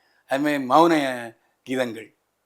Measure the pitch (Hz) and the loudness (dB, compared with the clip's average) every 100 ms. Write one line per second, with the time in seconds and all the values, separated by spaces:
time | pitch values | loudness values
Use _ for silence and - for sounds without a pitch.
0 | _ _ - 139 147 143 127 139 170 160 | _ _ -6 -4 -2 -2 2 4 6 2
1 | 139 123 117 113 _ _ - 131 123 113 | -2 -6 -10 -16 _ _ -8 -4 -4 -6
2 | 107 _ _ _ | -16 _ _ _